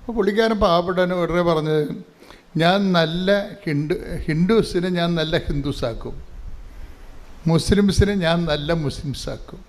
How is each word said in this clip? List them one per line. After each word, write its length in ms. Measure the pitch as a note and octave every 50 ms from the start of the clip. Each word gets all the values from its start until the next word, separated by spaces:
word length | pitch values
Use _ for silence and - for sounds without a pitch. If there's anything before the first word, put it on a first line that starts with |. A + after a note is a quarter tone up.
അപ്പോൾ 120 | - - A3+ A#3
പുള്ളിക്കാരൻ 400 | G3 G3 G#3 G#3 A3+ A3+ A3 G#3 G#3
പാവപ്പെട്ടവന് 520 | G3 E3+ E3+ F3 F3 F#3 F3+ F#3 F3+ F#3 F3+ F3
ഉടനെ 200 | E3 D#3+ F3 F3 E3+
പറഞ്ഞത്, 340 | E3+ D#3 D#3 D#3 D#3 D#3 D3+ - E3 - - - - _ - - - - _ - - D#3+
"ഞാൻ 180 | D#3+ E3+ F#3 G3+ G3+ F#3+ F3+ E3+
നല്ല 300 | E3 D#3+ E3 F3 F#3 F#3+ G3+ G3+ G3+ A3+ - - -
ഹിന്ദു, 320 | - D3+ C#3+ D3+ D3 E3+ - - - E3+ D#3+ -
ഹിന്ദുസിനെ 640 | - D#3 D#3 F3 F#3 A3+ A3+ G3 - - F3+ F3 F#3 F#3 F3
ഞാൻ 120 | E3+ E3+ E3+ E3+
നല്ല 160 | D#3 D#3 E3+ E3 -
ഹിന്ദുസാക്കും, 680 | - E3 C#3+ C#3 D3 C3 - - A#2+ A2+ G#2 - A#2+ - - - - - - - - - - - - - - - - - - - - - - - - - - - D#3+
മുസ്ലിംസിനെ 640 | E3 D#3+ - - A3 G3 G#3 G3+ F3 - G3+ G3 G#3 G3+ F3
ഞാൻ 120 | D#3+ E3 F3 F3 E3
നല്ല 180 | D3+ D3 C#3+ D3 E3+ E3 D3+
മുസ്ലിംസാക്കും 760 | C#3 B2+ - - D3 B2+ - - - C3+ - - - - - -